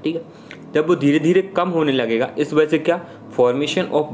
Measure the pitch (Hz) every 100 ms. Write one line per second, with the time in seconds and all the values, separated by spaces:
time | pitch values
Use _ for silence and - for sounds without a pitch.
0 | - 165 - - - - - 151 156 165
1 | 143 151 151 190 190 - 180 165 151 135
2 | 113 113 127 - 147 151 156 156 156 170
3 | - - - - 123 127 147 - - 147
4 | 151